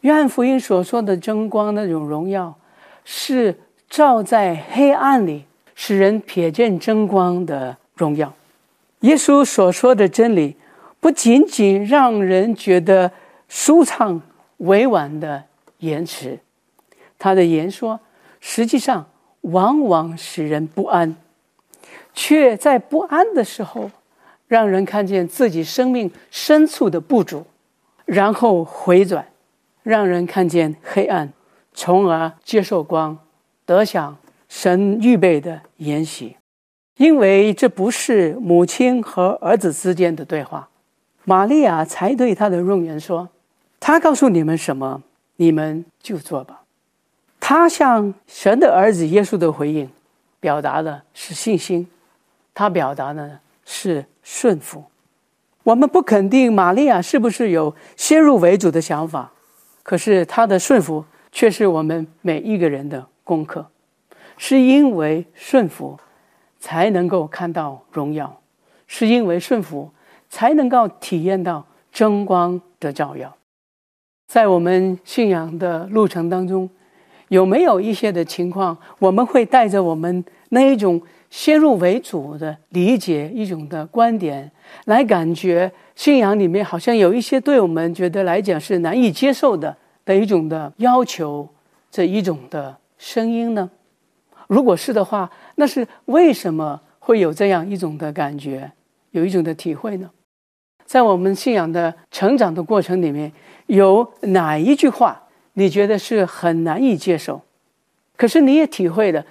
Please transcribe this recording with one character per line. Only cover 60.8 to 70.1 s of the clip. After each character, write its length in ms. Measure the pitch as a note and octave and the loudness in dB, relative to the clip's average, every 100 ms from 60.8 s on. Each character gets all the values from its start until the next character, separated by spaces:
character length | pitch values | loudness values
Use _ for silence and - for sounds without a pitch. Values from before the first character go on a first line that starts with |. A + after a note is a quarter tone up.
服 220 | E3 D#3 D#3 _ _ | 2 -6 -10 _ _
却 180 | - A3+ | 0 0
是 180 | F3 G#3 | 2 0
我 160 | D#3+ | 0
们 240 | D#3 E3 D#3+ _ | -2 -4 -8 _
每 180 | F#3 D#3 | -6 -4
一 180 | - G#3+ | -4 -2
个 120 | E3+ | 0
人 180 | C#3 D3 | -2 -8
的 180 | C#3+ B2+ _ | -12 -16 _
功 220 | - E3+ D3+ | -6 -6 -6
课。 240 | E3 D#3 _ _ _ _ _ - _ | -12 -16 _ _ _ _ _ -20 _
是 220 | - C4+ | 0 4
因 360 | B3+ C4+ C#4+ F#3+ | 6 6 4 2
为 300 | D3+ D#3+ F3 | -2 -2 -6
顺 340 | _ - C4+ F#3 | _ 0 0 0
服， 320 | - C#3 D3 _ _ _ _ _ _ | -6 -16 -16 _ _ _ _ _ _
才 300 | - D#3+ G3+ | -10 -2 0
能 180 | F#3+ F3 | 0 -2
够 180 | F3+ D3+ | -2 -6
看 240 | - F3 | -10 -10
到 320 | E3 D3+ B2+ _ | -8 -10 -12 _
荣 220 | D#3+ D3 | -8 -8
耀， 280 | D3+ C#3 - _ _ _ _ _ | -8 -10 -16 _ _ _ _ _
是 180 | - A3 | -4 0
因 200 | A#3+ G#3 | 2 0
为 120 | E3+ | -4
顺 240 | - A#3+ | -2 -4
服， 300 | E3+ D3 D3+ _ _ | -4 -12 -14 _ _